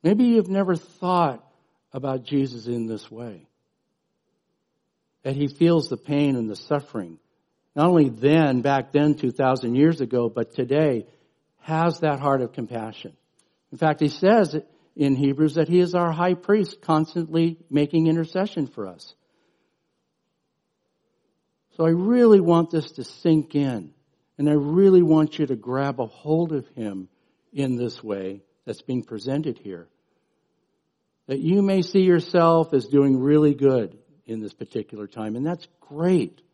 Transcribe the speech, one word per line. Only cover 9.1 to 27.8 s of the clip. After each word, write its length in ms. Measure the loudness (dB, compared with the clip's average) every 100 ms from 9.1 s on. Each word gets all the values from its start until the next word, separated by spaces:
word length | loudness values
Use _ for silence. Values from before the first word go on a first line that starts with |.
| 0
two 160 | -2
thousand 440 | 0 0 0 -2 2
years 260 | 2 2
ago, 280 | -2 -2 -2
but 240 | -4 -6
today, 520 | -6 -2 0 0 -2 -8 _ _ _ _ _
has 380 | -6 -2 -2 0
that 200 | -4 -2
heart 220 | 0 0
of 120 | -2
compassion. 600 | -8 -10 -10 -12 -14 -20 _ _ _ _ _ _
In 60 | -2
fact, 220 | -2 0
he 80 | -2
says 500 | 2 2 4 2 -4 -12 _ _ -2
in 200 | 0 0
Hebrews 400 | 0 0 0 0
that 120 | 0
he 120 | 2
is 160 | 2 0
our 160 | -2
high 220 | 0 -2
priest, 480 | -2 0 0 0 -6
constantly 760 | -2 0 0 -4 -4 0 0 -2 _
making 380 | -2 0 2 2
intercession 600 | 0 -2 -4 -4 -6 -8
for 200 | -8 -12
us. 260 | -14 -20 _ _ _ _ _ _ _ _ _ _ _ _ _ _ _ _ _ _ _ _ _ _ _ _ _ _ -2
So 80 | 0
I 60 |
really 500 | 2 2 4 8 6
want 300 | 6 2 2
this 200 | -4 -6
to 100 | -14
sink 520 | -16 -4 2 2 0 -4
in, 380 | -2 -6 -10 _ _ _ _ -4
and 120 | 0
I 40 |
really 480 | 0 0 4 6 6
want 360 | 6 4 2 -2
you 80 | -4
to 100 | -4
grab 460 | -4 -4 -4 -6
a 40 | -8
hold 460 | -10 -4 -2 -2
of 160 | -6 -8
him 380 | -12 -10 -10 -14 _ _ _ _
in 220 | -6 -4
this 280 | -4